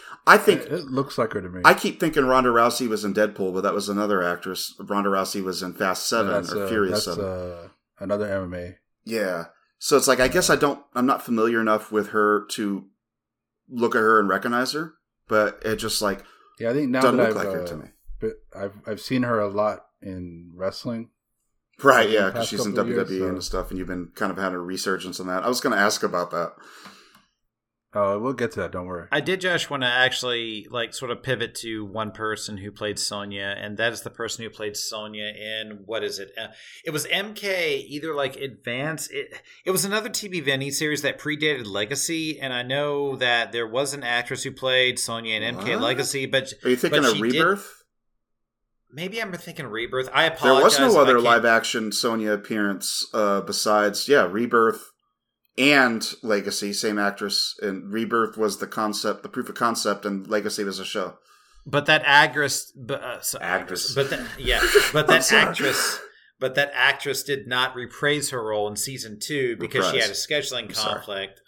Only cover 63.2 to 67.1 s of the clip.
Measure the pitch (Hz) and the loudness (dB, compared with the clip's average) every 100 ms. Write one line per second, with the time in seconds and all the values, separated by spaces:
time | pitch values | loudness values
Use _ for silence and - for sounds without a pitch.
63.2 | - - 87 92 - 90 - 139 139 143 | -8 -6 -2 -2 -2 -6 -4 -2 -2 -4
64.2 | - - 127 120 - 403 - 151 147 165 | -8 -6 0 2 4 4 4 4 4 4
65.2 | - 135 175 165 139 127 - - - - | 6 4 4 2 0 0 -2 -4 -10 -20
66.2 | _ _ 131 131 143 123 131 139 - | _ _ -2 0 0 2 2 2 -2